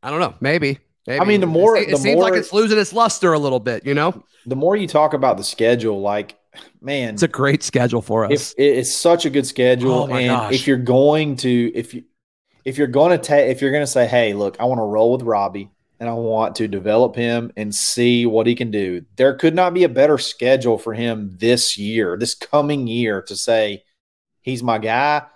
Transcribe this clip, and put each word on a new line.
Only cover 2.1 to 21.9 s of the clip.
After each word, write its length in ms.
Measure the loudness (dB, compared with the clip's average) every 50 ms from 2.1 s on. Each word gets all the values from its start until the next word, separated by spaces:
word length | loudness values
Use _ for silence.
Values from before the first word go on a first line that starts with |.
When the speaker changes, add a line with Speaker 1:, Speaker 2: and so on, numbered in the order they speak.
| 2 4
Speaker 1:
like 100 | 4 4 2
Speaker 2:
more 40 | 0
Speaker 1:
it's 140 | -2 -2 0
losing 240 | 0 2 4 2 2
its 140 | 0 0 0
luster 400 | 0 2 2 0 0 0 2 2
a 60 | 2
little 200 | 0 0 -2 -2
bit, 260 | -2 -4 -6 -6 -4
you 80 | -2 -2
know? 300 | 0 0 -2 -2 -4 _ _ _ _ _
Speaker 2:
the 100 | -8 -6
more 200 | -2 0 0 0
you 120 | 0 -2 0
talk 260 | 2 2 2 2 2
about 240 | 2 2 0 0 0
the 60 | -4
schedule, 580 | -10 -4 0 2 2 2 2 0 -4 -4 -2
like, 340 | -4 -4 -4 -4 -6 -8 -14 _ _ _ _ -20 -20 -20 _ _
man, 320 | -10 -6 -6 -4 -4 -6 -2
Speaker 1:
It's 100 | -2 -2
a 40 | -2
great 340 | 0 0 0 0 0 0
schedule 400 | -2 -2 -2 0 0 0 -2 -4
for 240 | -4 -2 -2 -2 0
us. 60 | 0
Speaker 2:
if, 280 | 0 -2 -2 -6 -4 0
it, 180 | 2 2 2 2
it's 160 | 0 -4 -4
such 300 | 0 2 2 2 2 2
a 40 | -2
good 160 | 0 -2 -2
schedule. 460 | -2 -2 0 2 2 2 2 2 0 0 0 0
Speaker 1:
Oh 40 | -2
my 140 | -2 -2
Speaker 2:
And 80 | 0 0
Speaker 1:
gosh. 240 | 0 0 -2 -2 -2
Speaker 2:
if 140 | -2 0 0
you're 100 | 0 0
going 580 | 2 2 4 4 6 6 4 2 0 -2 -4 -4
to, 340 | -2 0 0 2 0 -2 -4
if 180 | -6 -10 -10 -12
you, 100 | -18 -18 _ _ _ _ _ _ _ _ _ _ _ _
if 120 | -10 -2 -2
you're 100 | -2 0
gonna 300 | 2 2 4 4 4 2
ta-, 180 | 2 2 2
if 260 | 4 4 2 0 0
you're 100 | -2 0
gonna 140 | 0 0 -2 0
say, 200 | 2 0 2 2
"Hey, 260 | 2 2 2 2 0
look, 240 | -2 -4 -4 -4 -4
I 60 | -2
wanna 200 | -2 -2 -2 -2
roll 260 | -2 0 2 2 2
with 100 | 2 0 -2
Robbie 460 | -2 0 0 0 -2 -6 -10 -14 -14 _ _ _ _ _ _
and 80 | -10 -8
I 40 | -6
want 420 | -6 -4 -2 0 0 -2 -2 -2
to 120 | -4 -4 -4
develop 480 | -4 -6 -4 0 2 2 2 2 0
him 360 | -2 -2 -2 -2 -2 -4 -6 -10 -10
and 180 | -8 -8 -6
see 500 | -4 -4 -4 -2 2 2 2 4 2 2
what 220 | 2 2 2 2 2
he 80 | 0
can 160 | 0 -4 -4
do," 340 | -4 -4 -4 -4 -6 -8 -10 _ _ 2
there 180 | 2 2 2
could 180 | 4 0 0 2
not 200 | 2 0 0 2
be 100 | 2 2
a 60 | 2
better 280 | 4 4 4 4 4 2
schedule 600 | -2 -6 -8 _ 2 2 2 2 2 0 -2 -2
for 160 | -2 -8 -6
him 420 | -4 -4 -4 -4 -6 -8 -12 -10 -2
this 400 | 0 2 2 2 0 -4 -4 -6
year, 400 | -6 -4